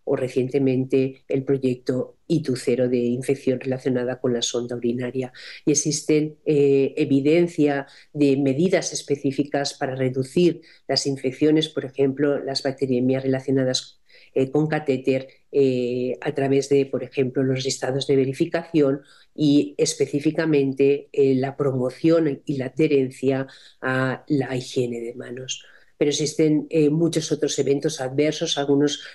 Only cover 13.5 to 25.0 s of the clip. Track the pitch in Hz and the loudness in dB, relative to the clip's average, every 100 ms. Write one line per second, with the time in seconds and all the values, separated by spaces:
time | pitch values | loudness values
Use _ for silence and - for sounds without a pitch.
13.5 | 135 127 127 - _ _ - - 135 131 | 0 2 -2 -6 _ _ -20 -6 -2 0
14.5 | 147 156 151 151 131 135 131 131 _ - | 0 0 -2 -2 -2 0 -2 -4 _ -4
15.5 | 143 135 127 123 123 127 123 156 143 139 | 2 2 2 -2 -2 -4 -4 -6 -2 2
16.5 | 139 135 139 135 123 127 - 127 139 131 | 2 4 2 2 -4 -6 -2 -2 0 0
17.5 | 131 135 - 131 135 135 135 131 131 165 | 0 -4 -4 -4 -2 2 2 2 0 -2
18.5 | 165 - 156 139 143 - _ _ - 151 | -4 -2 2 2 0 -6 _ _ -2 2
19.5 | 143 - - 156 - 135 143 156 156 160 | 4 2 0 -2 0 -2 0 -2 0 2
20.5 | 147 139 131 139 143 - - 135 131 135 | 2 2 2 2 2 -2 2 2 2 0
21.5 | 131 139 127 127 - 160 165 156 135 - | -2 -2 0 -4 0 2 4 2 -2 -6
22.5 | 135 127 143 156 139 127 - 131 131 135 | -4 -4 0 2 2 0 -2 -2 0 -4
23.5 | - - - 131 131 131 123 - 143 131 | -12 -20 -8 -4 0 -2 -4 -2 -2 -2
24.5 | 127 - 135 120 117 | -6 -6 -4 -4 -4